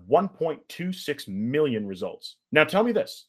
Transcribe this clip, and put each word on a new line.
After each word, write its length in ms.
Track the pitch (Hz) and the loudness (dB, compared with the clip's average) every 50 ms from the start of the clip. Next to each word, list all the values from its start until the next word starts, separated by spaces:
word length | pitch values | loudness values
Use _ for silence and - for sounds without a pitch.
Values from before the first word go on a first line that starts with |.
| 87 | -2
one 240 | 92 135 175 202 190 | 2 4 4 4 2
point 320 | - - 160 160 143 - - - | -2 -2 -2 -2 -2 -4 -10 -14
two 240 | - - 175 185 185 | -10 -6 -6 -6 -6
six 340 | 185 - 151 139 - - | -6 -4 -6 -6 -6 -6
million 580 | - 95 101 110 120 139 151 151 139 117 107 104 | -8 -6 -4 -2 0 2 2 2 2 0 -2 -2
results. 520 | 98 95 87 101 87 76 - - - - _ _ - | -4 -6 -6 -6 -8 -8 -10 -16 -18 -20 _ _ 2
Now 120 | 143 151 151 | 4 4 4
tell 200 | - 185 202 226 | 4 4 2 2
me 80 | 240 214 | 2 2
this. 320 | 196 - - - - - | 0 -2 -4 -6 -18 -14